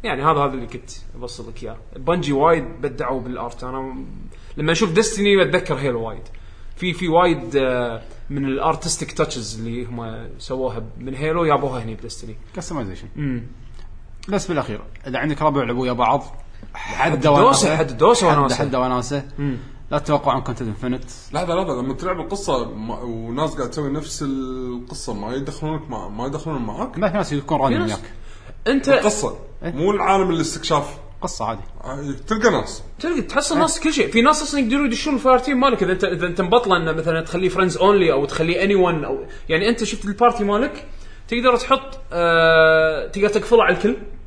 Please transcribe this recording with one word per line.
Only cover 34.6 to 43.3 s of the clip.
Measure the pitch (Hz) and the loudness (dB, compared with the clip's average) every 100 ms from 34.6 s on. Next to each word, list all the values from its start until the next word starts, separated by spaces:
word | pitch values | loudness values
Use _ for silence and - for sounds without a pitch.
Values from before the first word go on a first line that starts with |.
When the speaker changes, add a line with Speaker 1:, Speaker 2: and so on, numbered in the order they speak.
| 233 277 285 | 2 2 2
Speaker 1:
يدشون | - 311 | 0 0
الفاير | 262 254 247 | 2 6 6
تيم | 247 262 | 6 2
مالك | 269 226 | 2 2
اذا | 196 | 2
انت، | 185 | 2
اذا | 190 175 180 | 0 0 -2
انت | 170 | 0
مبطله | 180 240 233 175 | 4 4 6 2
انه | 160 | 2
مثلًا | 160 160 160 | 0 0 0
تخليه | 160 175 185 | -2 0 0
فريندز | 185 185 - | 2 2 4
اونلي | 190 202 165 | 6 6 6
او | 135 139 | 4 0
تخليه | - 165 175 | 0 0 2
اني | 196 196 | 4 4
ون | 180 160 143 | 4 2 -2
او، | 135 - - - | -6 -8 -12 -2
يعني، | 160 202 | 0 2
انت | 233 | 0
شفت | 214 214 202 | -2 -4 -6
البارتي | 196 240 214 | 4 4 4
مالك | 202 208 294 - - - - - - | 0 2 0 -4 -14 -14 -14 -16 -4
تقدر | 233 254 240 | 2 4 2
تحط، | - 262 - - - | 2 0 0 -14 -6
آه، | 170 170 165 165 160 160 160 160 151 - | 0 4 6 8 8 8 6 4 0 -4
تقدر | 202 | 2
تقفله | 202 | 2